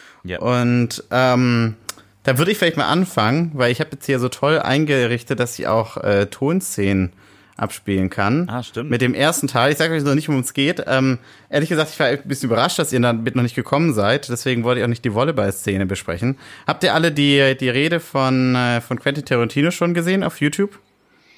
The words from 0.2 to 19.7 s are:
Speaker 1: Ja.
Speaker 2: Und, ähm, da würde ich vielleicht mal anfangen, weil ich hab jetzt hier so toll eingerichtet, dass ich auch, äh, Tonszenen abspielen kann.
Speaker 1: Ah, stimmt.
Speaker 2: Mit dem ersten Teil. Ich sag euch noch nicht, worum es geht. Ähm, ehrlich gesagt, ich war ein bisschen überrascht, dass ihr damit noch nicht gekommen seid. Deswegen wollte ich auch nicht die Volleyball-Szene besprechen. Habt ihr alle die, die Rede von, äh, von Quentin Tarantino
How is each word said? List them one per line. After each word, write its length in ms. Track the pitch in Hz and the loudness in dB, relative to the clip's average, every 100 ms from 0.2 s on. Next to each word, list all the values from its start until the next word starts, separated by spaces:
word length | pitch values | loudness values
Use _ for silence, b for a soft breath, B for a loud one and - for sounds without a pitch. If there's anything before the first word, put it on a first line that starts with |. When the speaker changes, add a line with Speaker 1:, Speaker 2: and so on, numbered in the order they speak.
Speaker 1:
Ja. 140 | 90 87 | -10 -4
Speaker 2:
Und, 640 | 113 123 120 123 117 - - | 0 2 2 2 0 -4 -4
ähm, 640 | 123 127 123 123 117 113 107 B B B _ | 0 2 4 2 2 0 -4 B B B _
da 160 | - 127 | 0 2
würde 120 | 165 | 2
ich 80 | 214 | 2
vielleicht 180 | 170 160 | 0 0
mal 100 | 117 | 0
anfangen, 640 | 160 185 - 107 147 170 | 2 0 0 2 2 0
weil 160 | 147 123 | 0 0
ich 80 | 123 | 0
hab 120 | 156 | -4
jetzt 140 | 135 - | -6 -2
hier 120 | 131 | 0
so 100 | 123 | -2
toll 300 | - 143 156 | -2 0 0
eingerichtet, 800 | - 135 151 139 117 117 - 131 | 0 0 2 2 2 -2 -4 -4
dass 200 | 120 - | -4 -4
ich 80 | - | 0
auch, 320 | 110 110 - | 0 0 -4
äh, 280 | 104 101 101 | 0 2 0
Tonszenen 840 | - 135 185 185 - 98 95 90 b b b b - | -2 -2 0 -2 -2 2 2 0 b b b b -8
abspielen 520 | 107 - - 95 92 | -8 -6 -2 0 0
kann. 400 | - 101 143 175 | 0 0 0 -2
Speaker 1:
Ah, 140 | 120 | -6
stimmt. 260 | 120 - 147 | -8 -10 -4
Speaker 2:
Mit 140 | 120 | 0
dem 100 | 123 | 0
ersten 340 | 120 147 160 143 | 2 0 0 -2
Teil. 260 | 120 135 | 2 2
Ich 40 | 151 | 2
sag 120 | 160 | 0
euch 120 | 160 | 0
noch 120 | 143 | 0
nicht, 140 | 139 151 | 0 0
worum 120 | 135 | -2
es 140 | 120 | -2
geht. 280 | - 139 - - | -2 -2 -2 0
Ähm, 320 | 131 135 123 B B B | 2 2 0 B B B
ehrlich 180 | 147 160 | -2 0
gesagt, 220 | 160 151 | 0 -2
ich 80 | - | 0
war 60 | 139 | 0
ein 160 | 139 | 0
bisschen 240 | - 135 131 | -4 -6 0
überrascht, 300 | 113 156 - | 2 2 0
dass 120 | 147 | 0
ihr 100 | 123 | 2
damit 360 | 120 113 113 123 | 2 0 -2 -2
noch 60 | |
nicht 120 | 120 | 0
gekommen 380 | - - 147 165 | -2 -2 0 2
seid. 380 | 110 101 139 127 | 2 2 0 -2
Deswegen 340 | 117 131 120 | -4 -2 0
wollte 160 | 117 127 | 0 0
ich 40 | |
auch 40 | 120 | 0
nicht 160 | 117 | 0
die 80 | 120 | -2
Volleyball-Szene 720 | 104 143 151 104 - - 95 | 0 0 0 -2 -2 -2 -2
besprechen. 540 | 95 95 - 87 120 135 B B - | -2 -4 -6 -4 -2 -4 B B -6
Habt 180 | 156 | -2
ihr 100 | 175 | 0
alle 180 | 156 165 | 2 2
die, 420 | 143 143 139 135 131 | 2 4 4 4 2
die 100 | 131 | 0
Rede 320 | 123 156 170 | 0 0 -2
von, 540 | - 139 131 131 127 | -2 -2 2 2 2
äh, 260 | 127 123 120 | 2 0 -2
von 180 | - 123 | -2 -4
Quentin 280 | 143 143 - | -4 -4 -2
Tarantino 440 | 123 117 139 160 | 0 0 0 0